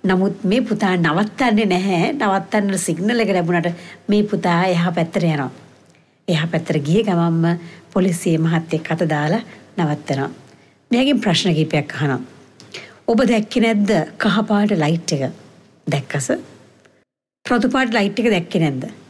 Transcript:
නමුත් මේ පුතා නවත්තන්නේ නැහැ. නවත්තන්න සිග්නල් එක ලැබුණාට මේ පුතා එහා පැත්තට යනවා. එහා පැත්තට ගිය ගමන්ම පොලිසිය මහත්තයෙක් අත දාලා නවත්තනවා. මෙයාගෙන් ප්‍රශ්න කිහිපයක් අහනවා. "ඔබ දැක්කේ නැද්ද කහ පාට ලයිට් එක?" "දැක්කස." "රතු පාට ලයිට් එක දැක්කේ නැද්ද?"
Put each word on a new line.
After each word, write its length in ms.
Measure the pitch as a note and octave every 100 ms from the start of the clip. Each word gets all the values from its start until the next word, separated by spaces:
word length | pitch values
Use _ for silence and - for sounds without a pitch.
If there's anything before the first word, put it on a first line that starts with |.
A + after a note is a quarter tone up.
නමුත් 380 | F#3 F#3 F#3+ F#3
මේ 180 | F#3 A#3
පුතා 340 | - G#3+ G3 F3+
නවත්තන්නේ 680 | E3 E3 G#3+ - B3 G#3+ G#3
නැහැ. 460 | F3+ G3 F3 G3+
නවත්තන්න 640 | C#4 G#3+ F#3+ F#3+ G#3+ G3+ F#3
සිග්නල් 440 | - E3 G#3 A#3+
එක 80 | G#3
ලැබුණාට 360 | F#3 E3+ F3 E3+ E3+ - - -
මේ 140 | G#3
පුතා 360 | G#3 F3 F3+ E3+ F#3
එහා 260 | F3 F3
පැත්තට 300 | E3+ E3 G3+
යනවා. 280 | E3+ D3+ C3 - - - _ _ _ _ -
එහා 200 | D#3 E3
පැත්තට 320 | E3 E3 D3+
ගිය 180 | C#3 F#3+
ගමන්ම 580 | G#3 F3 E3+ E3 E3+ E3+ - - -
පොලිසිය 460 | F#3+ F#3 E3+ F3+ D#3+
මහත්තයෙක් 520 | E3 E3 D#3+ D#3 -
අත 120 | E3 E3
දාලා 340 | D3+ D3+ A3 - - -
නවත්තනවා. 560 | - D#3 D3 - C3+ C#3 - - - _ _ _
මෙයාගෙන් 300 | A#3+ C4+ B3
ප්‍රශ්න 340 | G#3 E3 F#3+
කිහිපයක් 400 | D#3+ D#3 D3+ -
අහනවා. 260 | - C#3+ B2+ - - - _ - - - - -
"ඔබ 120 | A3+ -
දැක්කේ 340 | A3+ G#3+ B3
නැද්ද 280 | A3+ G#3 G3+ G3 - -
කහ 200 | G#3+ F#3 -
පාට 240 | G3+ G#3
ලයිට් 420 | F#3+ D3 E3 -
එක?" 100 | D3 C3+ - - - _ _ -
"දැක්කස." 420 | D3 - - - - - - - _ _ _ _ _ _ _
"රතු 240 | - B3 B3
පාට 240 | C4 B3+
ලයිට් 260 | A3+ G3+ G3+
එක 100 | A#3
දැක්කේ 320 | F#3 E3+ F#3+
නැද්ද?" 220 | D#3 C3 A#2 -